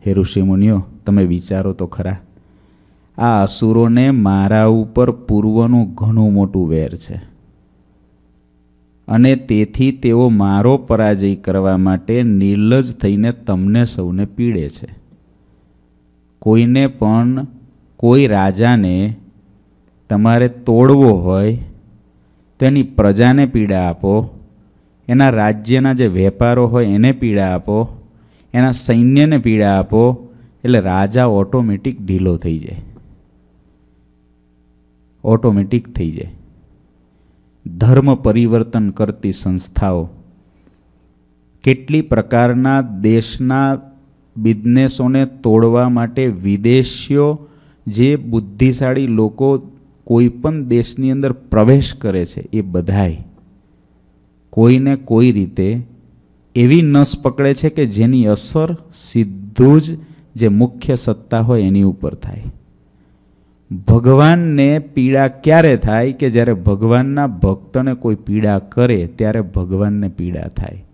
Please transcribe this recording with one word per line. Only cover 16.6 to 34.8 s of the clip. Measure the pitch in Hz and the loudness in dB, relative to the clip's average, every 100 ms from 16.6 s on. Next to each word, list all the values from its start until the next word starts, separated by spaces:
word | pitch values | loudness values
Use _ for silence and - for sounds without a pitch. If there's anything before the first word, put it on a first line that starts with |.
| 120 127 135 | 2 2 0
પણ, | 135 107 113 120 131 143 - - _ _ _ | -2 0 0 0 -2 -8 -16 -20 _ _ _
કોઈ | 117 131 131 | 2 4 4
રાજાને | 98 95 95 117 120 95 90 104 110 - _ _ _ _ _ _ _ _ | 2 0 0 2 2 2 0 -2 -6 -18 _ _ _ _ _ _ _ _
તમારે | 104 113 117 123 | 0 2 2 0
તોડવો | 123 - 113 131 139 131 | -2 0 4 4 6 6
હોય | 98 90 95 104 120 - - _ _ _ _ _ _ _ _ | 4 0 0 -2 -4 -10 -18 _ _ _ _ _ _ _ _
તો | 131 | 0
એની | 139 | 2
પ્રજાને | - - 101 98 120 135 135 | 0 0 2 4 4 4 2
પીડા | 113 104 95 | 0 -2 -2
આપો, | 90 85 98 107 120 - - _ _ _ _ _ - | -2 -2 -2 -2 -4 -14 -20 _ _ _ _ _ -2
એના | 127 135 | 2 2
રાજ્યના | 113 107 107 110 127 135 | 2 0 -2 -2 0 0
જે | 127 117 | 0 0
વેપારો | 92 95 - 120 120 120 | 2 0 0 0 2 2
હોય | 123 113 | 0 0
એને | 101 127 | 2 2
પીડા | 131 120 101 95 90 | 0 -2 -2 -2 -4
આપો, | 98 104 117 - - _ _ _ _ | -2 -4 -4 -10 -20 _ _ _ _
એના | 123 131 | -2 -2
સૈન્યને | 123 - 117 123 139 151 147 | -2 -2 2 4 4 2 2
પીડા | 113 110 101 98 | 0 0 2 0
આપો, | 92 110 120 123 - - - _ | 0 2 2 0 -12 -20 -20 _
એટલે | 123 120 | 0 0
રાજા | 95 92 101 120 123 | 0 -2 0 0 0
ઓટોમેટિક | 101 98 127 113 101 135 - 95 | 0 0 -2 -2 -4 -6 -8 -4
ઢીલો | 92 92 85 | -2 0 -2
થઈ | 87 82 | -4 -6
જાય, | - - - - - - _ _ _ _ _ _ _ _ _ _ _ _ _ _ _ _ | -8 -16 -18 -20 -20 -20 _ _ _ _ _ _ _ _ _ _ _ _ _ _ _ _